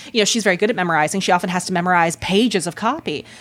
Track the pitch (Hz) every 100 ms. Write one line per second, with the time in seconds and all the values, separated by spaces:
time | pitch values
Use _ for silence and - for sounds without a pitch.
0 | - 233 196 240 202 175 214 170 180 160
1 | 156 196 190 180 185 180 - 180 180 175
2 | 165 165 - 190 247 196 170 - 220 311
3 | - 147 - -